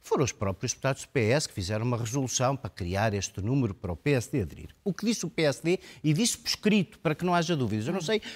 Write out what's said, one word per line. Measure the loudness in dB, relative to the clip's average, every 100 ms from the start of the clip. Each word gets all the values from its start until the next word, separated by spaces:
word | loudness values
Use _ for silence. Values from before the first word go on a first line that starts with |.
foram | -2 2
os | 2
próprios | 0 -4 -2 -4
deputados | -2 -2 -2
do | -2
P | 0 4
S | 2 0
que |
fizeram | -6 -4 -2
uma | 0 -2
resolução | -2 -2 -2 0 0 0
para | -6
criar | -6 -2 0 0
este | 0 -4 -4
número | 0 2 0
para | -2 -6
o | -4
P | 0
S | 0 0
D | -2
aderir. | -2 -6 -16 -8
O | -6
que | -2
disse | -2 -2 -2
o |
P | 0
S | 0 2
D, | 0 -2 -4 -4
e | 0
disse | 2 2 0
por | -4
escrito, | 0 4 4 2 -2
para | -2
que | 0
não | 2
haja | 2 2
dúvidas, | 0 0 0 -2
eu |
não | -4
sei | 0 -2 -2